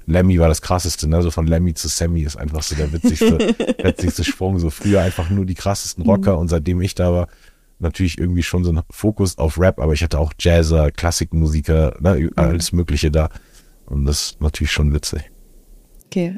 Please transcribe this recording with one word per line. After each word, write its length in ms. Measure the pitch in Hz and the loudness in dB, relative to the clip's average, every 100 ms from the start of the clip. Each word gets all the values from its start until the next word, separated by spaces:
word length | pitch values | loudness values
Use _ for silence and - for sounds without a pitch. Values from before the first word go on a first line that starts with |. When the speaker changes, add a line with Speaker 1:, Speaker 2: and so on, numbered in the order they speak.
| - | -2
Speaker 1:
Lemmy 340 | 85 92 90 | 2 4 4
war 80 | 82 | 4
das 140 | 78 | 2
krasseste, 460 | - 90 87 - 76 | -2 -2 -2 -4 0
ne? 120 | 82 | 0
So 100 | 87 | 0
von 160 | 85 80 | 0 0
Lemmy 260 | 82 87 | 2 0
zu 140 | 78 76 | -2 -6
Sammy 320 | - 85 85 | -4 -2 -2
ist 160 | 73 - | -4 -6
einfach 240 | 76 78 | -8 -6
so 120 | - 76 | -6 -4
der 160 | 76 | -4
witzigste, 440 | 80 247 78 220 - | 0 0 2 2 2
Speaker 2:
<laughs> 400 | 202 233 - - | 0 -2 -4 -2
Speaker 1:
witzigste 400 | 185 - 87 - | -2 0 -2 -2
Sprung. 340 | 82 - 95 92 | -4 -4 -2 0
So 100 | 82 | -2
früher 320 | - 101 98 | -2 2 2
einfach 280 | 92 - 85 | 2 -2 -2
nur 160 | 101 92 | -2 -2
die 100 | 90 | -4
krassesten 480 | 98 101 - - 85 | -4 -4 -6 -4 0
Speaker 2:
Mhm. 40 | |
Speaker 1:
Rocker 280 | 98 98 92 | 2 2 0
und 100 | 87 | 0
seitdem 320 | 82 76 90 | 0 0 0
ich 140 | 92 - | -2 0
da 160 | 90 | 0
war, 160 | 87 85 - - _ _ - | 0 -2 -8 -20 _ _ -6
natürlich 380 | 85 - 92 - | -6 -2 -2 0
irgendwie 240 | 87 90 | -2 0
schon 200 | 82 90 | 0 0
so 80 | 87 | 0
ein 100 | 80 - | 0 -4
Fokus 460 | - 107 - 95 - | -4 -2 0 -2 0
auf 200 | 78 82 | -2 2
Rap, 200 | 92 - | 2 2
aber 120 | 76 | 0
ich 100 | 78 | 0
hatte 160 | 85 73 | 0 0
auch 120 | 76 - | -2 0
Jazzer, 520 | 87 85 80 82 76 | 2 4 4 4 2
Klassikmusiker, 1040 | - 85 - 80 80 80 78 73 80 76 - | 0 -2 -2 -2 0 2 0 2 2 2 0
ne? 160 | 87 82 | 0 2
Speaker 2:
Mhm. 140 | 82 - | 0 0
Speaker 1:
Alles 340 | 82 85 85 | 0 0 0
Mögliche 400 | 87 82 73 78 | -2 0 0 2
da. 160 | 78 78 - - - _ _ - | 2 0 -4 -20 -20 _ _ -6
Und 200 | 71 69 | -2 0
das 160 | 71 | 0
ist 200 | - - | -4 -4
natürlich 300 | 76 - 76 | -2 -2 -2
schon 220 | - 73 | 0 2
witzig. 300 | 73 - - - - - - - - _ - - | 0 -2 -8 -10 -18 -20 -20 -20 -20 _ -20 -8
Speaker 2:
Okay, 320 | 190 175 | -4 -4